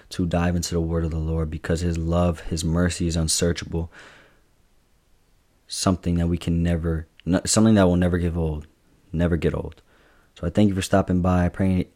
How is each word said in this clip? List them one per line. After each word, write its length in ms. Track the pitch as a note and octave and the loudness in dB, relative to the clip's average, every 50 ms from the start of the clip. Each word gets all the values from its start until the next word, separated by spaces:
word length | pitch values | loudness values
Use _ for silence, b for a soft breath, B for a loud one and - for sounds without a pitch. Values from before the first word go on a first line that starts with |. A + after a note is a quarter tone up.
| B B | B B
to 160 | B - F2+ | B -4 -2
dive 320 | E2+ E2+ E2+ F2 F2 F2 | -2 0 0 0 0 0
into 160 | F2 E2 - F2 | -2 -2 -2 -2
the 80 | E2+ | -2
Word 240 | E2 E2 E2+ E2 E2 | -2 0 -2 -2 -2
of 60 | D#2+ | -2
the 80 | D#2+ D#2+ | -2 -2
Lord 320 | D#2 D#2+ D#2+ E2 D#2+ D#2 | -2 -2 -2 -2 -2 -4
because 300 | E2 D#2 - - E2+ E2 | -6 -6 -4 -4 -2 -2
his 180 | F2 F2 E2+ E2 | -2 -2 -2 -2
love, 420 | E2 E2 E2+ F2 F2 F2 E2 - | -2 0 2 2 2 2 0 -2
his 240 | - - F2+ D#2 - | -4 -6 -4 -4 -2
mercy 420 | D#2+ D#2+ F2 F2+ F2 - - F2+ | 0 0 2 0 0 0 -2 -2
is 80 | E2+ D#2+ | -2 0
unsearchable. 760 | E2 E2 D#2+ - - F2 E2+ F2 - - - E2+ E2 E2 - B B B B B B B B B B B B B _ _ _ _ _ _ _ _ _ _ _ _ _ _ _ _ _ _ _ _ _ _ | 0 0 0 0 0 0 0 -2 -2 -6 -8 -6 -6 -6 -8 B B B B B B B B B B B B B _ _ _ _ _ _ _ _ _ _ _ _ _ _ _ _ _ _ _ _ _ _
Something 480 | - - - - G2 F#2 - - F2 F2 | -14 -8 -4 0 0 0 0 0 -2 0
that 140 | F2 E2+ E2+ | 0 0 0
we 100 | F2 E2+ | 0 -2
can 240 | - F2 E2+ E2+ E2+ | -2 -2 0 0 0
never, 460 | F2 E2+ E2 D#2+ E2+ D#2+ D#2 D#2 - _ - - | 0 0 0 -2 -2 -4 -4 -6 -10 _ -10 -4
no, 160 | D#2+ F2+ F2+ - | -2 -2 0 0
something 300 | - - A2+ A2 A2+ A2 | 0 2 4 4 6 6
that 120 | G2+ F#2 | 6 6
will 100 | F2+ F2 | 6 4
never 200 | F2+ F2+ F2+ F2+ | 4 2 2 2
get 200 | F2 F2 F2 E2 | 0 0 0 -2
old, 300 | E2+ E2 D#2+ D2+ D2+ D2+ - _ _ _ _ _ _ _ _ - | -2 -2 -2 -4 -6 -10 -14 _ _ _ _ _ _ _ _ -4
never 240 | E2 E2+ E2+ F2 | 0 0 2 2
get 180 | D#2+ - D#2 C#2+ | 0 0 0 -2
old. 280 | - - - - - _ b b b b b b b b b b | -4 -6 -8 -12 -16 _ b b b b b b b b b b
So 120 | - - | -8 -8
I 40 | E2+ | -4
thank 200 | - G#2+ G#2+ G#2 | 0 2 2 2
you 40 | F#2+ | 2
for 60 | F#2+ | 0
stopping 400 | F#2 - - F#2+ F#2 - F2+ F2+ | -2 2 2 2 2 2 0 0
by. 240 | F2 F#2 F2+ F2+ F2 | 2 2 2 2 2
I 40 | F2 | 0
pray, 380 | - - G2 F#2+ F#2 F2+ - - _ | 0 0 0 0 2 0 -2 -4 _